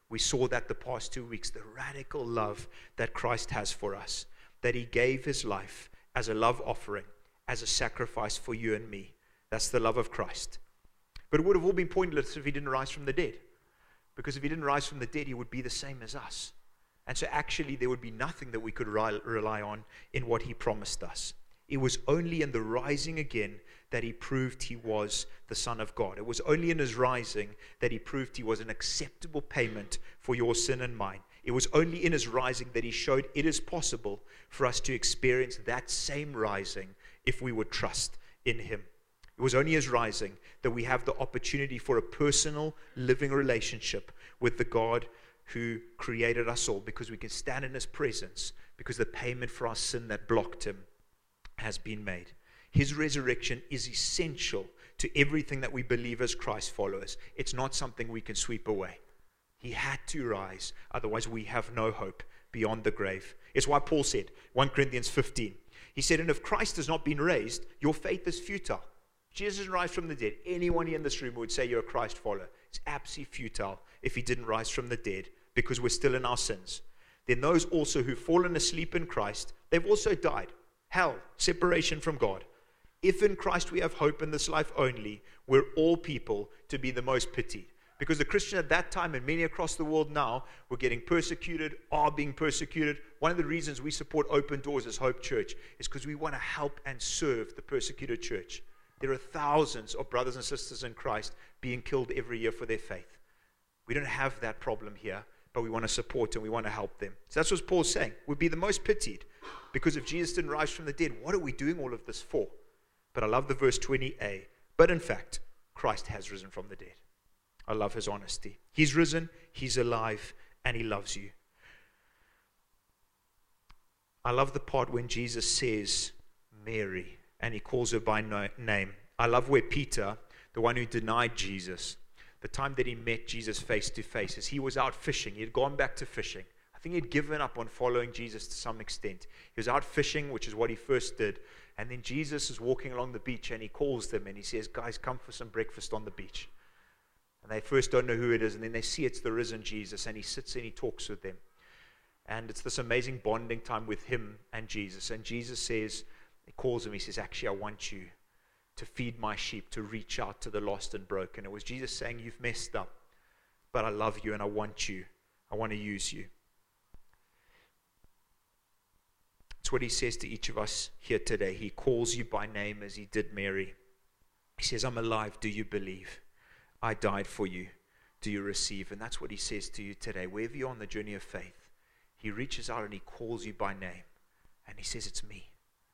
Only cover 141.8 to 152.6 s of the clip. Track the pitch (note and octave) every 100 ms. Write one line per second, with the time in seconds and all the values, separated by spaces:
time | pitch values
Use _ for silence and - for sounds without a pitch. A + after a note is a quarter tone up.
141.8 | A#2 B2 A#2+ C3+ D3 D3 - A2+ A#2+ B2+
142.8 | C3+ B2 B2+ A2+ B2+ A#2 - A2+ A2 -
143.8 | C#3+ B2 - G#2+ G2+ G#2 - A2+ A2 B2
144.8 | A#2 A2 C3 B2+ - - A#2 A2+ G#2+ -
145.8 | - A2 G#2+ - F#2+ - - - - -
146.8 | _ _ _ _ _ _ G#2+ A2 - C3+
147.8 | - B2+ B2 A#2 A#2+ A2+ A2 G#2+ A2 A2+
148.8 | A2 - B2+ - A#2 A2+ A2+ A2+ G#2 G#2+
149.8 | F#2+ G2+ A2+ G#2+ F#2+ - - B2 A2+ -
150.8 | B2 - - G2+ F#2+ F#2 - _ - -
151.8 | - _ _ _ - A2+ A2+ -